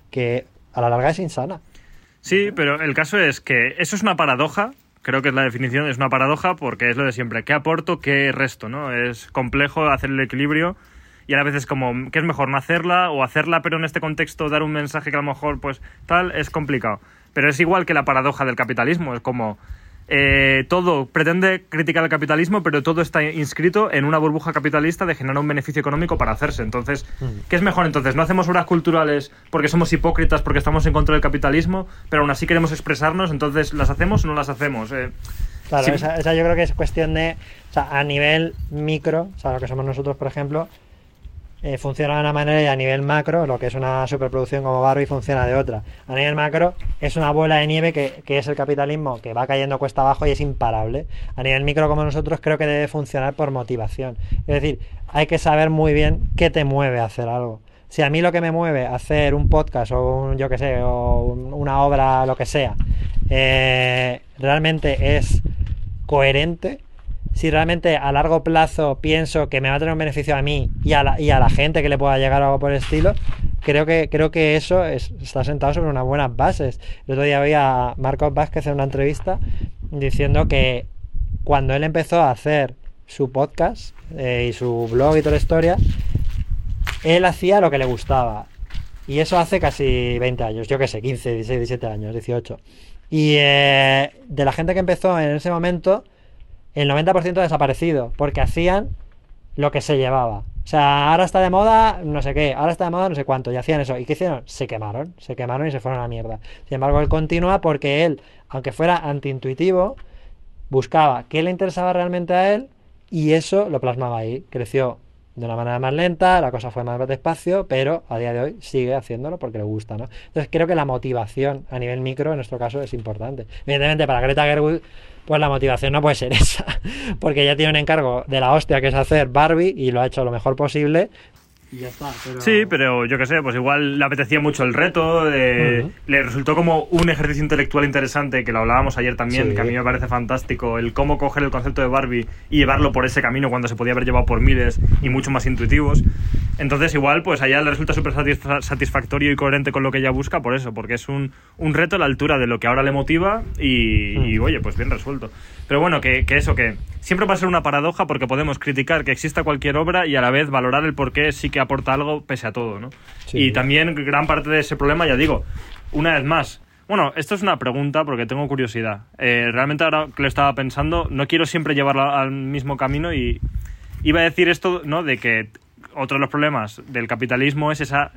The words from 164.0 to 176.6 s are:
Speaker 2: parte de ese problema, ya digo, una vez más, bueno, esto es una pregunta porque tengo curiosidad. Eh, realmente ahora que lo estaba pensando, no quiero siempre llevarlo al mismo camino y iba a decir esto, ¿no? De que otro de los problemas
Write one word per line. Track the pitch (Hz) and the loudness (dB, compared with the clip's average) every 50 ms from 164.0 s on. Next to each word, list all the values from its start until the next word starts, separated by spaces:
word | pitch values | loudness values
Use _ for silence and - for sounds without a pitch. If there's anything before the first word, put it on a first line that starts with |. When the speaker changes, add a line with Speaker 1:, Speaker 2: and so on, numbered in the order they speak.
| 135 143 143 147 156 | -2 0 0 0 2
Speaker 2:
parte | 156 151 147 139 147 | 2 0 -2 0 0
de | 156 151 | 0 0
ese | 147 - 151 | 0 -2 -2
problema, | - 139 143 151 165 170 | 0 0 2 2 2 2
ya | 151 127 | 2 2
digo, | 127 156 - - - - - - - - - - - - - | 2 2 2 0 0 -2 -6 -10 -10 -12 -14 -18 -16 -12 -6
una | - 147 156 170 160 | -4 -2 0 2 0
vez | 143 131 | 0 0
más, | 147 165 156 139 - - - - _ _ _ _ - | 0 0 0 -2 -4 -8 -16 -20 _ _ _ _ -2
bueno, | 208 196 151 139 - | 0 0 0 0 -2
esto | 160 151 - 208 | -4 -6 -4 -4
es | 185 | -2
una | 202 190 165 - | 0 0 0 0
pregunta | - 127 123 139 143 143 135 156 156 | -2 -2 -2 -2 -2 0 0 0 0
porque | 147 131 117 120 | 0 -2 -4 -4
tengo | 110 131 143 147 135 | -4 -4 -4 -4 -2
curiosidad. | 139 135 127 110 110 117 113 110 104 101 110 - - - | -2 -2 -4 -4 -4 -4 -4 -4 -6 -8 -12 -18 -8 -2
Eh, | 131 123 120 120 120 117 | 0 2 2 2 2 0
realmente | 117 127 135 147 151 143 165 | 0 0 0 0 0 0 0
ahora | 160 156 156 156 135 - | 2 2 0 -2 -2 -4
que | - | -2
lo | 143 131 | -2 0
estaba | - 147 143 139 127 | 2 2 2 2 2
pensando, | 139 135 127 - 139 147 156 170 170 160 160 | 0 -4 -4 -4 -2 -2 -2 -2 -2 -2 -2
no | 139 135 - - | -4 -4 -2 0
quiero | 160 165 160 | 0 0 0
siempre | 143 - 165 151 156 151 | 0 -2 -2 -2 0 0
llevarlo | 143 139 139 135 135 139 143 | 2 2 2 2 2 2 2
al | 143 139 135 135 | 2 0 0 -2
mismo | 135 139 131 135 143 139 127 143 139 127 | -4 -4 -6 -6 -6 -4 -4 -6 -4 -2
camino | 135 127 - 151 165 175 | -2 -2 0 -2 -2 -2
y | 160 135 120 120 - - - - - - - - - - - - - - | -2 -2 -2 -2 -2 -2 -4 -6 -6 -6 -8 -10 -12 -16 -16 -16 -12 -2
iba | - 151 151 170 | 0 2 2 4
a | 165 | 2
decir | 165 160 175 175 170 | 2 2 2 2 2
esto, | 170 - - 185 180 175 151 | 2 0 0 -2 -2 -2 -4
¿no? | 147 151 175 | -4 -4 -2
De | 170 143 127 110 | -2 -2 -4 -2
que | - 120 113 110 104 107 - - _ _ _ - - - - | 0 0 0 0 -2 -6 -12 -20 _ _ _ -20 -20 -12 -8
otro | 143 135 - 139 | -8 -4 -2 -2
de | 139 | -2
los | 143 131 | -2 -2
problemas | - 147 147 151 143 120 | 0 0 0 0 0 -2